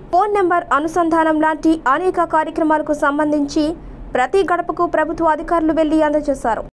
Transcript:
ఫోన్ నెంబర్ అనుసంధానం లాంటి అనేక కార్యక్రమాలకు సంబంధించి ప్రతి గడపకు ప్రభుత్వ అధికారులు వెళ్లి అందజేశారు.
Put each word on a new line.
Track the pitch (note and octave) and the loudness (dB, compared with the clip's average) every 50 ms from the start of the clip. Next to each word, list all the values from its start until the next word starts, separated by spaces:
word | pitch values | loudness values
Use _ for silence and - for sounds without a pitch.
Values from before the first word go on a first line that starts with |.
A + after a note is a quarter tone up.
| - - | -4 -2
ఫోన్ | - F4 G4+ G#4 G4+ | 0 2 2 2 2
నెంబర్ | G4+ F#4+ E4+ F4+ F4 E4+ - B3+ | 2 2 2 2 0 0 0 0
అనుసంధానం | C#4 D4+ E4 - F4+ E4+ E4 E4 E4 D#4+ D#4+ D#4 D4+ | 0 0 0 0 0 0 2 2 2 2 2 2 2
లాంటి | D#4 D#4 D#4+ D#4 - D#4+ D#4+ D#4+ - B3 | 2 0 0 0 2 2 2 2 2 0
అనేక | C4+ D#4 F#4 F#4 F#4 F4+ E4+ | 0 0 0 0 0 0 0
కార్యక్రమాలకు | E4+ E4+ D#4+ D#4 D#4+ D#4 - E4 D4+ D#4 D4+ D4+ D4+ D4+ | 0 0 0 0 -2 -2 -2 0 2 2 0 0 -2 -2
సంబంధించి | D4 D4+ C#4+ C#4+ D4 D4+ D4+ D4 D4+ C#4+ C#4 - D#4+ D4+ D4+ F4 - - - - - - - - | 0 0 0 0 0 0 0 0 0 0 0 0 0 0 -2 -2 -6 -10 -16 -16 -16 -10 -6 -2
ప్రతి | B3+ B3+ B3+ - G4 F#4 D4+ F4 | -2 0 2 2 2 2 2 0
గడపకు | F4 F4 F4 D#4+ - F4 | -2 -2 -4 -4 -2 -2
ప్రభుత్వ | E4+ E4+ D#4 D#4 D#4 E4 D#4+ E4 | 0 0 0 0 -2 -2 0 0
అధికారులు | D#4+ D#4 D4+ D#4 - F4 E4+ D#4+ D#4 D#4 | 0 0 0 -2 -2 0 0 2 2 2
వెళ్లి | D4+ D#4+ D4+ D4 D#4 D4+ | 2 2 2 2 2 2
అందజేశారు. | D4+ D4 D4+ D4 D4 C#4 C4+ - A#3+ G#3+ - - - | 2 2 0 0 -2 -2 -2 -2 -4 -4 -4 -6 -10